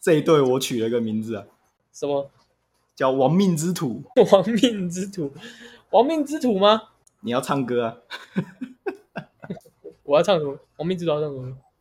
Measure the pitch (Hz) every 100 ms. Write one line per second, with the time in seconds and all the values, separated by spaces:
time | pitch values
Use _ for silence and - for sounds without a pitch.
0 | - 156 156 156 131 131 131 123 113 120
1 | 113 107 110 104 101 _ _ _ _ -
2 | 143 139 139 _ _ _ _ _ _ -
3 | 135 135 131 175 196 160 165 175 135 107
4 | - - 208 196 185 233 247 214 180 175
5 | 196 185 139 - - - - - _ 190
6 | 269 320 277 311 254 190 202 220 - _
7 | _ _ 113 120 - 143 123 120 117 -
8 | _ - - 196 - - 262 - 403 -
9 | _ - - _ - 185 - _ - -
10 | - 147 180 180 147 139 _ - 160 185
11 | 170 151 151 135 127 131 _ _